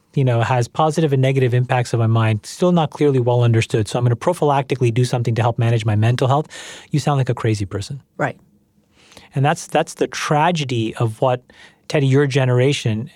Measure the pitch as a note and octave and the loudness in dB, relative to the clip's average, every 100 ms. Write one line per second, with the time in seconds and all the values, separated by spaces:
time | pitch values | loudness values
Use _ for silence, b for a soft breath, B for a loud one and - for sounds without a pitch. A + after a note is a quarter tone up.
0 | _ D3 B2+ A#2 A2+ B2+ A2+ - D#3+ D#3 | _ -2 0 2 2 0 0 0 0 2
1 | D#3 C#3 C3 C3+ B2+ B2 B2 B2+ A#2+ A#2+ | 0 2 2 2 2 0 0 -2 -2 0
2 | A2 A2+ A2 G#2+ - - F3+ F3 D3 - | 2 2 2 -2 -6 -2 2 2 0 0
3 | D3 C3 A#2+ B2 A#2+ A2+ - A#2+ G#2 B2+ | 2 2 2 2 4 2 2 -2 -2 0
4 | B2 A#2 - E3+ D3 C#3 C3+ C3+ A#2+ A2+ | 0 0 -2 0 2 0 0 -2 0 0
5 | B2 B2 A#2 A2+ A#2+ A#2 A#2 A#2 A2 G#2 | 0 -2 -2 0 0 0 0 0 0 0
6 | A2+ B2 B2+ C#3 D#3 B B B B D3+ | 0 2 0 0 -2 B B B B -2
7 | D3+ C#3 B2 A#2 A2+ G#2 G2 G2+ - C#3 | 0 0 -2 -2 -2 -2 -4 -8 -10 -14
8 | - - C#3 - _ _ _ _ _ B | -16 -6 -6 -6 _ _ _ _ _ B
9 | B B B C#3+ C#3+ E3+ - D3+ E3 - | B B B 0 0 0 -2 -2 -2 -2
10 | C#3 - - D3+ E3 E3+ C3 A#2+ A2 - | -4 -4 -2 2 2 0 -2 -2 -4 -4
11 | A#2 A2 C3 B2+ - B B B - D#3 | -4 0 0 -2 -6 B B B -4 0
12 | C3+ C3+ C#3+ C3+ B2+ B2 C3 C#3+ A#2+ G#2+ | 2 2 2 0 2 2 2 0 -2 -4
13 | - | -6